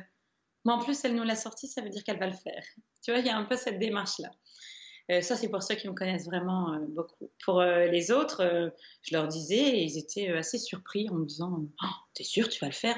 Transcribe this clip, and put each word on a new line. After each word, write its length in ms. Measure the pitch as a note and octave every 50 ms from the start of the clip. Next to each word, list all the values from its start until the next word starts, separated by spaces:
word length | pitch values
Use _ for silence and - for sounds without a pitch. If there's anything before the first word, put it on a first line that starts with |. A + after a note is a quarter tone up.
| F#3 - _ _ _ _ _ _ _ _ _ _ -
Mais 60 | A#3
en 80 | A#3+ A#3
plus, 240 | A#3 C#4 C#4+ C#4+ -
elle 120 | B3+ A#3
nous 80 | A#3 A3+
l'a 120 | A3+ A3
sorti, 320 | A3 - A3+ - - - C4+
ça 140 | - C4+
veut 80 | A3 G3+
dire 140 | G3 G#3 -
qu'elle 140 | - G#3 F3
va 80 | F#3+ F#3+
le 60 | F#3
faire. » 300 | F#3 - - - - - - - - - _ _ _ -
Tu 80 | -
vois, 80 | A#3 B3
il 60 | B3
y 40 | B3+
a 80 | A3 G#3+
un 60 | G#3
peu 140 | G#3 B3 B3
cette 220 | - B3 G#3 F#3
démarche-là. 520 | G#3+ A3 G3+ G3+ G3 F#3 - - - - - _ _ _ - - - - - - - - - - - -
Euh, 100 | F3+ F3+
ça, 140 | F3 - B3
c'est 140 | A3 - G#3
pour 140 | - F#3+ -
ceux 120 | - G#3+
qui 120 | G#3 - G3+
me 40 | F#3+
connaissent 340 | - F#3+ F#3 F#3 E3+ D#3 E3+
vraiment, 460 | E3+ F3+ F3+ F#3 F#3 F#3 F3+ E3 D#3
euh, 120 | D3+ D3+ D3+
beaucoup. 400 | D3+ D#3+ E3 - - _ - - _ - -
Pour, 160 | - F#3 F3+
euh, 280 | F3+ F3+ F3 F3 F3 E3+
les 240 | F3 F3 E3+ -
autres, 300 | A#3 C#4 D4+ - - -
euh, 280 | F#3 F3 E3+ E3+ E3+ E3 E3 - - - - -
je 140 | - - D#3+
leur 120 | D#3+ D#3 D#3
disais, 280 | D#3+ E3 D#3 D3 F#3+
et 280 | A#3 C#4+ C#4+ B3+ G#3 E3
ils 140 | D#3 D3 D#3
étaient, 320 | D3 - - G3+ G3+ F#3
euh, 100 | E3+ D#3+
assez 200 | E3 - - A#3
surpris 500 | - - - F#3 - - - G3+ G#3+ G#3+
en 60 | F#3
me 100 | D#3+ D#3+
disant, « 400 | D3 D3 D3+ E3+ F3+ F3+ D#3+ D3+ D3 - - -
Oh, 40 | - - - - _ -
t'es 100 | - -
sûre, 240 | - - G3+ A3+ A3+
tu 120 | - -
vas 80 | D3+ C#3
le 60 | -
faire ? 220 | - - A3+ A#3+